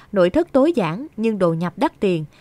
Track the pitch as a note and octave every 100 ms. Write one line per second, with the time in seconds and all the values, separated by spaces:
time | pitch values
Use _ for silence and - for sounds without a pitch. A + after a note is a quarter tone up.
0 | - G3+ F3+ D4 E4+ C4 D4 E4+ E3 F3+
1 | D4+ - A3+ G#3 F3 E3 F3 - D4+ -
2 | G#3 E3+ D3+ _